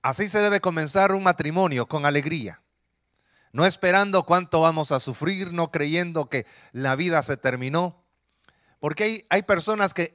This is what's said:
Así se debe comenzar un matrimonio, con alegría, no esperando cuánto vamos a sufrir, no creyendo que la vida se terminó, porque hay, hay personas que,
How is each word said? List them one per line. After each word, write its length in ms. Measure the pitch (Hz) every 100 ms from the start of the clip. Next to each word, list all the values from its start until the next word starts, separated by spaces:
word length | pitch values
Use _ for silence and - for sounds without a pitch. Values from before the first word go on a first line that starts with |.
Así 260 | 135 139 202
se 120 | 208
debe 200 | 208 202
comenzar 540 | 185 165 156 190 196
un 100 | 196
matrimonio, 640 | 185 175 151 165 190 131 120
con 180 | 156 147
alegría, 560 | 143 143 160 107 82 _ _ _ _ _ _ _ _ _
no 120 | 123 180
esperando 600 | - 185 185 202 190 165
cuánto 340 | 175 175 165
vamos 320 | 160 160 151
a 80 | 135
sufrir, 540 | 131 120 151 196 185
no 180 | 170 165
creyendo 580 | 165 147 165 175 160 139
que 160 | 135 110 - _
la 240 | 123 135 135
vida 240 | 175 165
se 140 | 143 139
terminó, 640 | - 127 127 156 180 - _ _ _ _ _ _ _ _
porque 240 | 151 - 214
hay, 200 | 220 _
hay 140 | 185
personas 500 | 208 190 185 214 196
que, 180 | - 170